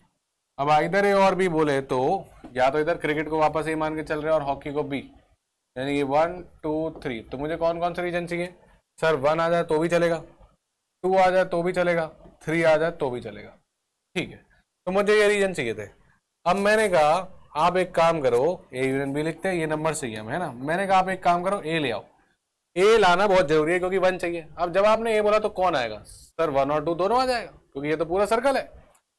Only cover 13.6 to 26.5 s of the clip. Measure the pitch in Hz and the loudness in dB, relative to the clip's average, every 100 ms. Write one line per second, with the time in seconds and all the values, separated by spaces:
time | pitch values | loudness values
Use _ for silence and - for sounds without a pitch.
13.6 | _ _ _ _ _ 185 135 101 _ _ | _ _ _ _ _ -8 -8 -10 _ _
14.6 | _ _ - 185 202 214 208 208 196 170 | _ _ -4 0 2 4 4 4 0 -2
15.6 | 120 107 101 - _ _ _ _ 170 196 | -4 -6 -10 -18 _ _ _ _ -2 0
16.6 | 202 214 214 175 151 170 185 - - 147 | 2 2 4 4 4 2 -2 -14 -12 0
17.6 | 170 180 180 180 165 165 131 120 147 180 | 0 2 0 2 2 4 2 2 2 -2
18.6 | - 127 135 135 139 139 160 156 190 180 | -8 -4 -2 -2 -4 -4 -4 -4 -4 -2
19.6 | 160 156 156 151 165 110 107 156 175 123 | -2 -2 -4 -4 -8 -10 -8 -6 -6 -8
20.6 | 135 175 196 190 185 185 185 175 180 202 | -4 -2 2 2 2 0 0 0 0 -4
21.6 | 151 165 139 104 - _ _ _ _ _ | -2 -2 -2 -4 -8 _ _ _ _ _
22.6 | _ 175 202 226 190 175 202 185 180 156 | _ 2 4 6 6 4 4 4 4 2
23.6 | 156 180 185 190 180 185 175 170 151 151 | 2 0 0 0 0 0 -6 -6 -10 -6
24.6 | 175 170 208 220 233 214 208 214 214 196 | -2 2 4 2 2 0 2 2 0 0
25.6 | 180 147 117 107 - - - - 160 | 0 0 -2 -6 -14 -20 -18 -4 0